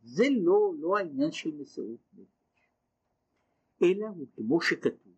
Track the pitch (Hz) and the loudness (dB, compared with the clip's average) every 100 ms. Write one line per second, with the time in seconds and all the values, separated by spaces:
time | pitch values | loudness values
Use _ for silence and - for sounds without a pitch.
0 | 113 131 269 254 175 202 208 160 160 202 | -8 0 2 4 4 4 2 0 -2 -2
1 | 180 135 151 156 170 147 139 - 107 117 | -2 -2 -2 -2 -8 -8 -12 -12 -12 -12
2 | _ - 92 _ _ _ _ _ _ _ | _ -20 -20 _ _ _ _ _ _ _
3 | _ _ _ _ _ _ _ _ 175 190 | _ _ _ _ _ _ _ _ 2 2
4 | 214 180 135 - 110 165 - 170 135 - | -2 -8 -14 -8 0 0 0 0 -2 -4
5 | 98 | _